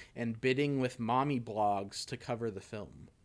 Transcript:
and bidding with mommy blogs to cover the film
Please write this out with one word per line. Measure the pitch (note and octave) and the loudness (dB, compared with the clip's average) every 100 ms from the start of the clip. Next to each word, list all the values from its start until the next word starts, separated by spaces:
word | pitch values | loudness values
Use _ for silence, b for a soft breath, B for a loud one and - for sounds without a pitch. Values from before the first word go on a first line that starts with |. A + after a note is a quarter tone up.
| B | B
and | - A#2 A2+ | -4 -4 0
bidding | C3 C3 D3 C#3 | 2 4 2 2
with | B2+ - | 0 0
mommy | A2+ B2+ C#3+ C3 | 2 2 4 0
blogs | A2+ G#2 G#2 G2+ G2+ - - | -2 2 4 4 0 -6 -8
to | B2+ | -8
cover | - A2+ A#2 | -4 -2 -2
the | G2 | -4
film | - G#2+ F2+ D2 - _ | -8 -8 -8 -14 -20 _